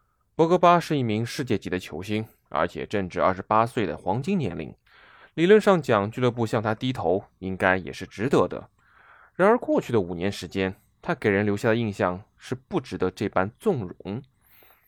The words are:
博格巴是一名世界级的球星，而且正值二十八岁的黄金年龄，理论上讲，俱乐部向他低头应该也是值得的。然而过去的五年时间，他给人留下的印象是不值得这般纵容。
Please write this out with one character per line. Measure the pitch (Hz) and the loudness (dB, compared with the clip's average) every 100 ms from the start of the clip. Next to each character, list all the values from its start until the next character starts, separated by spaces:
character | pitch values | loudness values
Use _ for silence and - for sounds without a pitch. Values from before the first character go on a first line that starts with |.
| _ _ _ | _ _ _
博 | - 160 | 0 2
格 | 175 | 6
巴 | 175 175 | 6 6
是 | - 151 | 4 0
一 | |
名 | 117 107 | 0 0
世 | 117 - | -2 -6
界 | 131 101 | -2 -2
级 | 92 | -2
的 | 90 | -6
球 | - - | -6 -10
星， | 104 107 110 _ _ | -6 -6 -6 _ _
而 | 73 87 | -2 -2
且 | - | -4
正 | 65 104 90 | -6 -4 -4
值 | 87 | 0
二 | 85 | 0
十 | 92 | 0
八 | - 110 | 0 2
岁 | 117 123 92 | 2 -2 -4
的 | 76 | -4
黄 | - 113 | -4 -4
金 | 135 196 | -2 -4
年 | 110 82 | -4 -6
龄， | 67 - _ _ - - - | -12 -16 _ _ -20 -20 -12
理 | - 175 | 0 6
论 | 214 | 6
上 | 202 180 | 6 2
讲， | 131 107 101 | 4 2 0
俱 | - | 0
乐 | 127 | 0
部 | 120 113 | 0 -2
向 | 117 | 0
他 | 107 | -2
低 | 110 127 | -2 -4
头 | 131 82 98 - _ | -2 0 -2 -4 _
应 | 95 92 | -8 0
该 | 95 92 | 2 2
也 | 82 | -2
是 | - 92 | -12 -12
值 | - 113 | -6 0
得 | 147 - | 2 2
的。 | - - _ _ _ _ - - | -2 -14 _ _ _ _ -20 -12
然 | - 190 | 0 2
而 | 240 | 2
过 | - 294 | 0 -2
去 | - | 0
的 | 117 | 0
五 | 87 | 0
年 | 87 95 | -2 -4
时 | 101 85 | -4 -6
间， | 95 95 98 _ _ | -2 -2 -4 _ _
他 | - | -6
给 | 170 110 | -2 2
人 | 98 104 | 2 2
留 | 101 | 0
下 | 120 | 2
的 | |
印 | 113 113 | 2 0
象 | 98 95 90 - _ | 0 -2 -2 -10 _
是 | - | -10
不 | 131 - 180 | -10 -6 -6
值 | 131 90 | -6 -4
得 | 92 | -4
这 | - 101 | -2 -2
般 | 98 98 - | 0 -2 -2
纵 | 220 143 | -2 -2
容。 | 90 - 92 107 - _ _ _ _ _ | -4 -10 -8 -8 -10 _ _ _ _ _